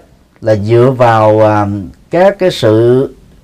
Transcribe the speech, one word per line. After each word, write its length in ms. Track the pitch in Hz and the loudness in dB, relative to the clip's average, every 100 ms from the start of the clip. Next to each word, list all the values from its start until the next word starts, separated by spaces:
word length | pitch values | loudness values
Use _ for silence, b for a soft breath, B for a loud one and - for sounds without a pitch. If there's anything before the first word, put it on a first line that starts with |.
| _ _ _ _ | _ _ _ _
là 140 | 110 | -4
dựa 360 | 107 104 117 127 123 | -2 0 2 2 2
vào, 500 | 120 113 107 107 107 | 0 2 2 2 2
à, 200 | 107 101 101 90 - - | 0 -4 -6 -10 -18 -6
các 280 | 165 196 196 | 0 0 0
cái 120 | 185 | -4
sự 580 | - 113 110 120 127 139 - - _ | -2 0 2 2 0 -2 -10 -20 _